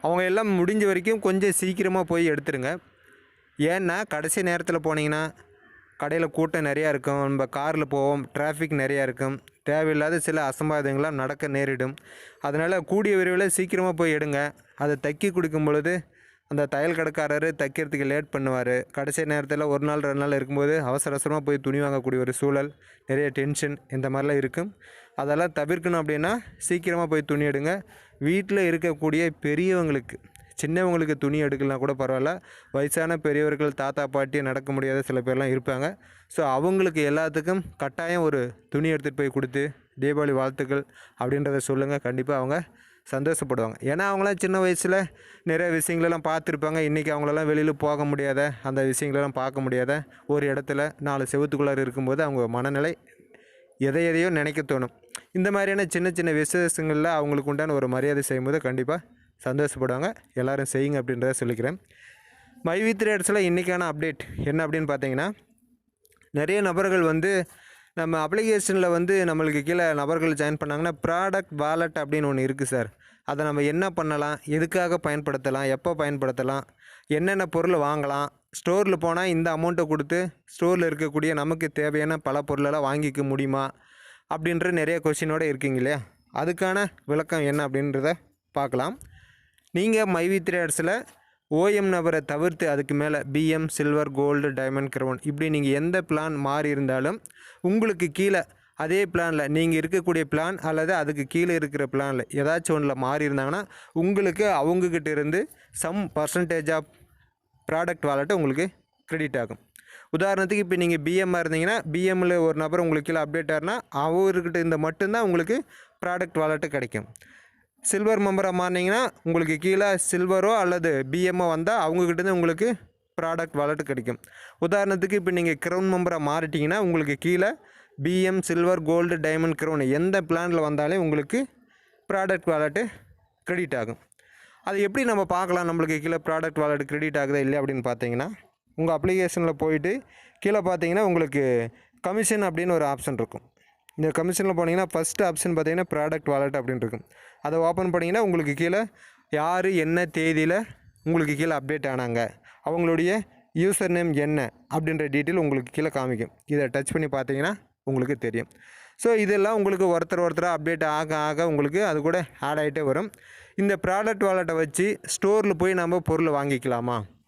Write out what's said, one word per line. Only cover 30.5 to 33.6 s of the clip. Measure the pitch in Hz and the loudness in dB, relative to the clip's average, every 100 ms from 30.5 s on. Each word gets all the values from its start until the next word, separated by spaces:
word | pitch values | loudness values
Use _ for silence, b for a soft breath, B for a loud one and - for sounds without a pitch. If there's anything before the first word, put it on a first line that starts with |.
| - 147 | -8 -2
சின்னவங்களுக்கு | 170 185 170 156 | 0 2 0 0
துணி | 147 139 151 | 0 0 0
எடுக்கலாம் | 147 139 139 135 | 0 0 -2 0
கூட | 135 | -2
பரவாயில்ல. | 135 131 131 139 180 B B B | -2 0 0 0 -4 B B B
வயசான | 139 143 165 160 165 | -2 0 0 0 0
பெரியவர்கள், | 151 147 151 147 | 0 2 2 2